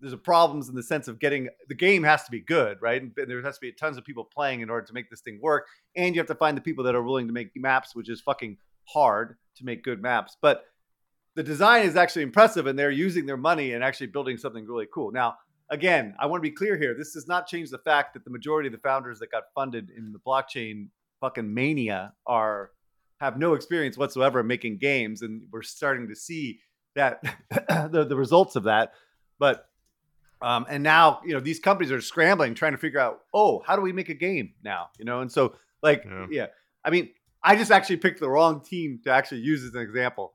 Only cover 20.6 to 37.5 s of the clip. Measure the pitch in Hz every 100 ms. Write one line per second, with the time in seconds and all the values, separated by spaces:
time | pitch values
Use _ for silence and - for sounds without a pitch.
20.6 | 110 104 101 _ _ _ 131 127 107 110
21.6 | 139 151 110 98 98 _ - 117 110 101
22.6 | 95 _ _ _ _ - 139 123 170 147
23.6 | - 170 139 117 139 131 135 123 113 123
24.6 | 117 101 139 135 110 104 113 110 107 110
25.6 | - - 147 127 113 107 - 165 135 -
26.6 | _ _ _ 139 139 - 147 - - -
27.6 | - 160 156 165 151 135 127 170 185 127
28.6 | 101 107 110 _ _ _ _ - 139 120
29.6 | _ _ _ _ _ _ _ - 120 120
30.6 | 123 143 151 160 160 - 175 143 139 156
31.6 | - 196 147 127 - - 165 190 131 113
32.6 | 156 139 156 139 123 - _ 202 208 110
33.6 | - 202 190 185 170 143 180 180 101 _
34.6 | 104 92 87 - 113 123 127 147 123 -
35.6 | _ _ 151 143 98 95 95 147 104 -
36.6 | _ _ - 175 151 _ _ _ 170